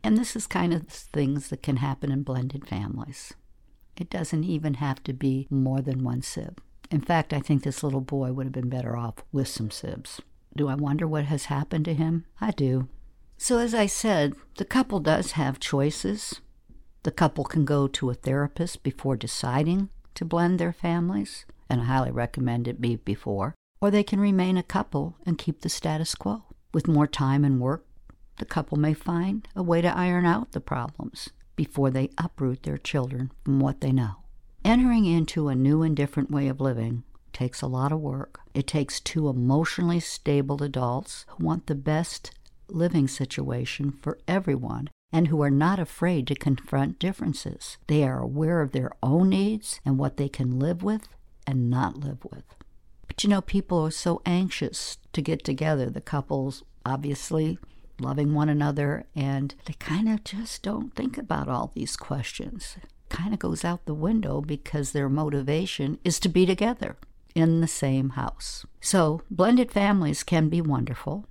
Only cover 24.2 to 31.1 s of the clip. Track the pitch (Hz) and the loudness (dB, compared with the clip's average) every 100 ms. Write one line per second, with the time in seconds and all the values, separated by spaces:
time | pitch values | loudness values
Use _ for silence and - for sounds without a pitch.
24.2 | 202 190 185 185 - 190 - 147 160 - | 4 4 4 2 0 -4 -2 -2 -4 -6
25.2 | - 160 - 156 165 - 165 156 165 - | -2 -2 -2 -4 -6 -4 -2 -2 -4 -4
26.2 | 196 220 - - _ 160 170 147 147 - | -4 -6 -8 -20 _ -2 4 4 4 2
27.2 | 135 139 143 131 123 160 - - - - | 2 4 4 4 0 -2 -8 -20 -20 -20
28.2 | - - 220 - 147 151 151 151 - 170 | -20 -12 -4 -4 -2 0 2 0 -2 -2
29.2 | 185 214 - - 175 170 175 - 180 180 | -2 -4 -6 -6 2 4 4 2 2 4
30.2 | 175 196 240 - - 127 120 - - | 4 2 -2 -8 -4 -4 -4 -8 -12